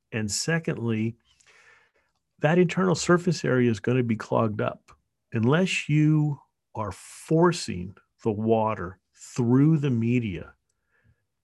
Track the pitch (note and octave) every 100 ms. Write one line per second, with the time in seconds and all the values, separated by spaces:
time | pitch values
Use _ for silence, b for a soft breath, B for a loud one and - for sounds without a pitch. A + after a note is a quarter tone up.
0 | _ A#2 G#2+ G2 - E3 E3 A#2 A#2 A2
1 | A2+ A#2 _ b b b b b b b
2 | b b _ - D3+ F3 F3 F3+ F#3+ D#3+
3 | - F3 F3 D#3 C#3+ B2+ B2 A2 - B2+
4 | A#2 A2 - B2 A2+ G#2 A#2+ - _ -
5 | _ _ _ A#2 A2+ D#3 F#3 - - D3+
6 | D3+ D#3 D3+ C#3+ _ _ _ G#2+ G#2 -
7 | - - - D#3+ F3 E3+ - F#2+ F2+ -
8 | _ _ A2+ G#2 A2 A2 A2 G#2+ F2 -
9 | _ _ - - A#2 B2+ D3 D#3+ C#3+ A#2
10 | A2+ B2 A2+ E2 - _ _ _ _ _
11 | _ _ _ _